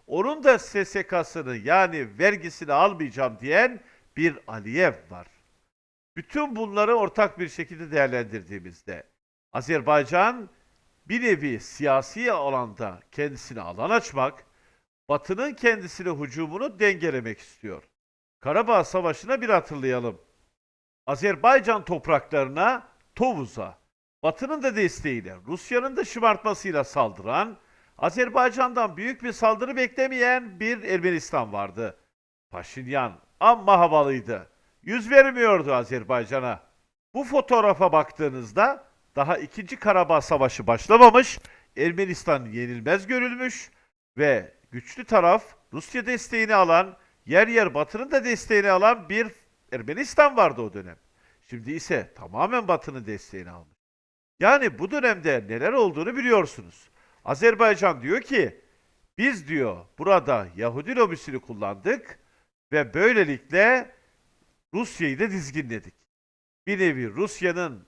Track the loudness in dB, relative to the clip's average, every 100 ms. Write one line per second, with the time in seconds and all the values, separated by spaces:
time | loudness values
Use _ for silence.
0 | -8 -4 -4 0 4 4 2 -4 -4 -6
1 | -4 -4 -4 -8 -8 -6 2 2 2 -2
2 | -8 0 0 0 -6 -12 -2 2 2 0
3 | -8 -4 -4 -4 0 2 2 0 -20 _
4 | _ -2 -2 -2 -10 -12 -6 0 0 0
5 | -10 -20 -20 _ _ _ _ _ _ _
6 | _ -18 -10 -6 -4 -4 -4 0 2 2
7 | 0 0 -2 -2 -10 -10 -14 -14 -6 0
8 | 0 0 -6 -10 -12 -16 -16 -20 -18 -18
9 | -18 _ _ _ _ -10 -4 -2 2 2
10 | 2 2 0 -2 -10 _ _ _ _ _
11 | -8 -4 0 0 -2 -6 -10 -6 0 0
12 | 0 -4 -2 -2 -2 -4 -6 -8 -12 -12
13 | _ -8 -8 -8 -16 -14 -12 -8 -2 -2
14 | -2 -4 -4 -4 _ _ _ _ _ _
15 | -4 -4 -4 -6 -6 -2 0 0 -4 -10
16 | -8 -6 -8 -8 -8 -6 -8 0 0 2
17 | -2 -4 -6 -12 -16 _ -14 -14 -16 _
18 | _ _ _ _ -4 -2 2 2 0 -2
19 | -4 -4 -4 -4 2 0 0 -6 -4 -4
20 | -4 -10 _ _ _ _ _ _ _ _
21 | -8 -4 -2 2 4 4 4 -2 -2 -6
22 | 0 0 0 -2 -2 0 0 0 -6 _
23 | _ -4 -2 -2 -6 -10 -12 -14 _ _
24 | _ _ -4 -4 -6 -4 -4 0 -2 -2
25 | -6 -6 -8 -14 -12 -12 -4 -2 -2 -4
26 | -8 0 2 2 -2 -6 -4 -4 -2 -2
27 | -2 -4 -4 -4 -4 -8 _ _ _ -4
28 | -4 -2 0 2 0 0 -2 -2 -4 -4
29 | -8 -8 -10 -2 0 0 -2 -4 -4 -2
30 | -2 0 2 2 -2 -6 -4 -4 -2 -2
31 | 0 -2 -4 -6 -4 -6 -8 -6 -10 -10
32 | _ _ _ _ _ -16 -16 -14 -6 -4
33 | -4 -6 _ 0 2 4 4 6 6 4
34 | 2 0 -6 -10 -10 _ _ _ -8 -6
35 | 4 8 8 6 4 4 2 0 0 -6
36 | -2 -2 -2 -4 -4 -6 _ _ _ _
37 | _ -8 -2 0 2 4 4 4 4 4
38 | 0 -2 -4 -4 -6 2 2 0 -10 _
39 | _ -4 -2 -2 -6 -12 -14 -4 0 2
40 | 4 2 2 0 0 -2 -2 -2 6 12
41 | 12 12 4 0 -16 -20 _ -4 -2 -2
42 | -4 -4 -2 -2 -4 -8 -8 -6 -2 -2
43 | -2 -4 -4 -6 -8 -8 -16 _ _ _
44 | _ -2 0 0 -2 _ _ -16 -16 -16
45 | 0 4 6 4 0 _ _ -14 -10 -8
46 | -4 -6 -4 -2 2 4 6 4 2 -6
47 | _ _ 0 4 4 4 2 0 -4 -6
48 | -2 -2 0 -4 0 2 4 4 4 2
49 | 0 -4 -4 -8 _ _ _ -10 -8 -8
50 | -2 4 4 4 2 2 -8 -10 -14 -18
51 | _ _ _ _ _ -16 -10 -10 -4 -4
52 | -4 -14 -12 -4 -2 -2 -2 -2 -4 -14
53 | -12 -12 -12 -16 -16 -20 -20 _ _ _
54 | _ _ _ 0 4 4 2 -4 -6 -2
55 | 0 0 0 -2 -2 -4 -2 0 0 -2
56 | -6 -4 2 2 2 -6 -20 -20 _ _
57 | _ _ -8 2 4 6 4 4 0 0
58 | -2 -4 -2 0 0 -4 _ _ _ _
59 | _ -4 -2 -2 -4 -4 -2 -4 -12 -6
60 | 2 2 2 -2 -4 -6 -6 -6 -6 0
61 | 0 -2 -10 -12 -12 -8 -8 -6 -4 -4
62 | -6 -20 _ _ _ _ _ -4 -2 2
63 | 2 4 0 -2 -2 2 4 2 -2 _
64 | _ _ _ _ _ _ _ -8 -8 -4
65 | -4 -2 -4 -4 -8 -8 -8 -10 -12 -20
66 | _ _ _ _ _ _ -6 0 0 0
67 | -4 -4 -6 -2 -2 -2 -6 -10